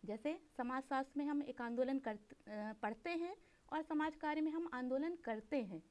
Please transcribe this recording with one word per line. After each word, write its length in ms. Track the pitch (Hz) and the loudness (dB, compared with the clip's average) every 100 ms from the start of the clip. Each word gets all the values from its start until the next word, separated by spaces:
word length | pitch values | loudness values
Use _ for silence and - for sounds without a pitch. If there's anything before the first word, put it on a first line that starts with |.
जैसे 360 | 196 220 294 349 - - | -4 -2 0 -2 -6 -4
समाजशास्त्र 640 | 247 262 262 269 269 285 | -2 -2 0 0 0 0
में 80 | 285 | 2
हम 160 | 294 | 2
एक 180 | 285 254 | 0 -2
आंदोलन 380 | 240 240 254 269 | -2 2 2 2
करत-, 500 | 233 214 - - - | 0 -4 -8 -20 -10
अ, 240 | 208 214 | -6 -6
पढ़ते 380 | 214 208 226 339 | -2 -2 -2 -2
हैं 260 | 339 339 403 - - - | 0 -2 -6 -16 -20 -4
और 100 | 302 | -4
समाज 340 | 311 302 311 311 | 0 2 2 0
कार्य 240 | 311 302 | 0 2
में 120 | 311 | 2
हम 180 | 320 339 | 2 -2
आंदोलन 440 | 247 254 262 320 349 | -2 0 2 2 -2
करते 460 | - 220 214 285 | -2 -4 0 0
हैं। 200 | 208 170 - | 0 -6 -12